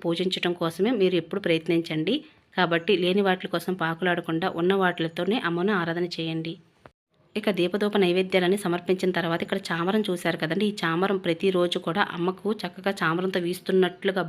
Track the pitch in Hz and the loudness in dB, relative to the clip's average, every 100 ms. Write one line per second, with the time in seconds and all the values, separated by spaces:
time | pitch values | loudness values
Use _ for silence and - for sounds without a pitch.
0 | 170 170 185 - 180 175 165 165 202 247 | -2 -2 -2 -2 -2 -2 -2 0 0 2
1 | 185 180 165 196 180 165 160 170 165 156 | 2 2 -2 -2 0 0 2 0 0 -2
2 | 160 277 - _ _ - 175 170 165 190 | -2 -2 -6 _ _ 0 2 2 2 2
3 | 175 190 196 185 185 170 170 185 165 165 | 2 2 2 0 -2 -4 -2 -2 -2 -2
4 | 185 170 170 160 185 - 175 196 185 175 | -2 -2 -2 -2 -2 0 0 2 2 0
5 | 165 165 180 240 170 170 190 202 165 170 | -4 -2 -2 0 0 0 0 0 0 -2
6 | 175 170 165 160 160 165 _ _ - _ | -4 -4 -6 -4 -6 -10 _ _ -20 _
7 | _ _ _ 214 214 175 175 202 208 208 | _ _ _ -4 -2 0 0 0 0 4
8 | 180 175 190 190 180 202 190 175 175 185 | 4 4 2 2 2 2 0 -2 0 0
9 | 185 175 165 170 - 190 190 170 175 220 | 0 0 0 -2 -2 -4 -4 -4 0 0
10 | 202 175 170 165 160 170 208 208 170 165 | 0 -2 -2 -2 0 0 0 0 -2 0
11 | 196 196 180 165 196 185 175 180 175 170 | 0 0 0 0 2 2 2 0 -2 0
12 | - 175 175 185 202 214 180 - 190 196 | 0 0 -2 -2 -4 -4 -6 -6 -4 0
13 | 165 165 190 190 175 180 - 190 180 180 | 0 2 0 0 -2 -4 0 4 4 2
14 | 196 190 | -2 0